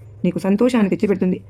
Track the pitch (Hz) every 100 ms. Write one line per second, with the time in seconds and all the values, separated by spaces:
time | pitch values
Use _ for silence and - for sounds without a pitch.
0 | - - 180 180 190 202 247 247 196 233
1 | 196 185 185 185